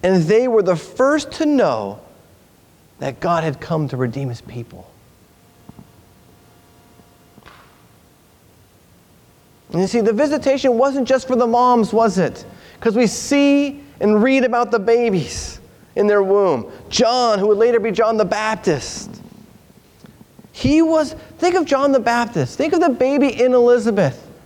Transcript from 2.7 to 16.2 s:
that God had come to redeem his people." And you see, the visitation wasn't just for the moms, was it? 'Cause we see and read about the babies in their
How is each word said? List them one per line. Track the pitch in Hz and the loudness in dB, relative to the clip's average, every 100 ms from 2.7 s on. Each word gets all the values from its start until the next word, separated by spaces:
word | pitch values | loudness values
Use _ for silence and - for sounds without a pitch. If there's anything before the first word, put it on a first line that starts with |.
| _ _ _ | _ _ _
that | 139 123 | -12 -6
God | - 175 | -2 -2
had | 160 135 | -2 -8
come | - 160 147 | -6 -4 -4
to | 127 | -4
redeem | 127 120 135 | -4 -4 -8
his | 117 | -10
people." | - 120 113 87 - _ _ _ _ _ _ _ - - - _ _ _ _ _ _ _ _ _ _ _ _ _ _ - - - - _ _ _ _ _ _ _ _ _ _ _ _ _ _ _ _ _ _ _ _ | -14 -16 -16 -20 -20 _ _ _ _ _ _ _ -20 -20 -20 _ _ _ _ _ _ _ _ _ _ _ _ _ _ -20 -20 -20 -20 _ _ _ _ _ _ _ _ _ _ _ _ _ _ _ _ _ _ _ _
And | 165 | -4
you | 190 | -2
see, | 233 | 0
the | 220 | 0
visitation | 214 294 294 269 269 269 233 | 0 0 0 0 0 0 2
wasn't | 269 277 247 | 0 0 0
just | 269 - | -2 0
for | 254 | -2
the | 240 | 0
moms, | 240 247 240 214 | 2 2 2 2
was | 214 226 185 | 2 0 0
it? | 170 - - - - - | -2 -4 -20 -20 -20 -4
'Cause | 233 214 | -2 2
we | 233 | 0
see | - - 285 285 277 285 285 - - | -2 -2 2 4 2 0 -8 -20 -4
and | 208 214 | 0 2
read | 247 269 | 2 2
about | 247 240 240 | 2 0 0
the | 226 | -2
babies | 196 233 233 185 135 - - - - - _ | 2 2 2 -2 -4 -10 -12 -16 -20 -20 _
in | - 208 | 0 2
their | 208 | 2